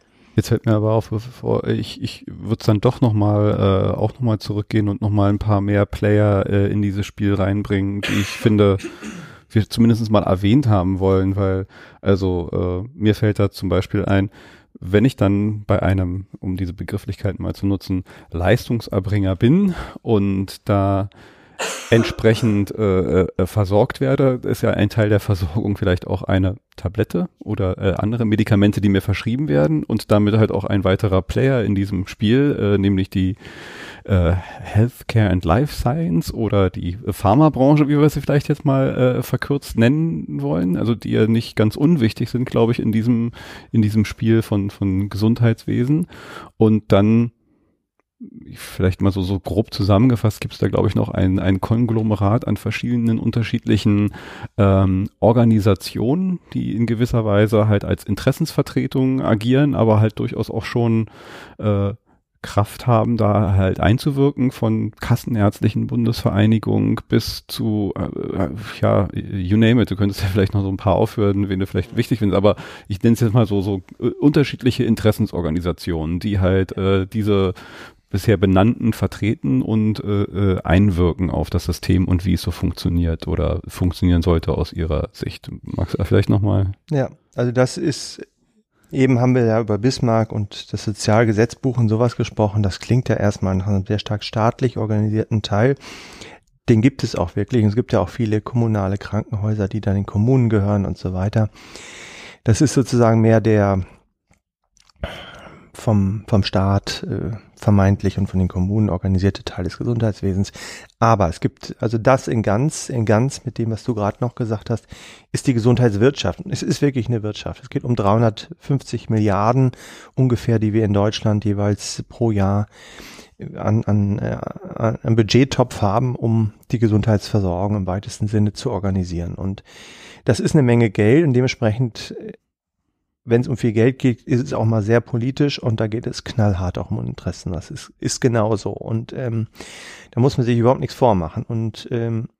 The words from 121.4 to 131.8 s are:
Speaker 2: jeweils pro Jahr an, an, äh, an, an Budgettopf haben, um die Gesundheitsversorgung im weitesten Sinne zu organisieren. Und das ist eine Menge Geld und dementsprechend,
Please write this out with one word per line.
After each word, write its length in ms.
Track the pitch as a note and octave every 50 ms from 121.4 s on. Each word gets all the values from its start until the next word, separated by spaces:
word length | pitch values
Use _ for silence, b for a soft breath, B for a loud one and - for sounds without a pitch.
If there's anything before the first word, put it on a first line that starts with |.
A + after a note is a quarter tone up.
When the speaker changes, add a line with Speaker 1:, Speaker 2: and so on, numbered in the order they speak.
| -
Speaker 2:
jeweils 600 | G#2+ G2+ G2 G2+ G#2 G#2 - - - - - B2 -
pro 220 | - - B2 A2+
Jahr 380 | G#2+ G2+ G2 F#2+ G2+ G2+ G#2 B B B B B B B B B B B B B B - - - -
an, 300 | - - G#2+ G#2 A2+ -
an, 340 | - G2+ G#2 G2+ G2+ G2+ B2
äh, 200 | A2+ A2+ - - - - - - - - -
an, 220 | - A#2 A2+ A#2+ - -
an 140 | C3+ A2+
Budgettopf 640 | A2 A2 G2+ - A#2 C3+ C3+ - - B2+ B2 - - -
haben, 340 | G2+ F#2+ A#2 C3 B2+ A#2+
um 380 | - - A#2 A2 A2+ A2+ G#2+ - _ _ -
die 80 | - A2+
Gesundheitsversorgung 960 | A#2 A2+ G#2 G#2 - A2+ G#2+ G2+ - - - A2 G2 F#2 F2 F2 F#2+ G#2 G#2+
im 100 | G#2 F#2+
weitesten 420 | F2+ F2+ G2+ - - - - G#2+ G#2
Sinne 260 | G#2+ G#2+ G#2 G#2 -
zu 160 | - - B2
organisieren. 640 | A#2 F#2+ F2+ G2 F#2+ F#2+ F2+ F2 F2 E2+ E2+ F2+ F2+
Und 280 | - - F#2+ G2 - B B B B B B B B B B B B B
das 160 | - B2 -
ist 140 | G3+ F#3 -
eine 80 | D#3+ C3+
Menge 260 | A#2+ A#2+ A#2 A#2 A2
Geld 380 | - - G#2 G#2 B2 D#3 F3
und 80 | D3+ B2
dementsprechend, 800 | B2 B2+ C3 - - A#2+ A2 G#2+ A#2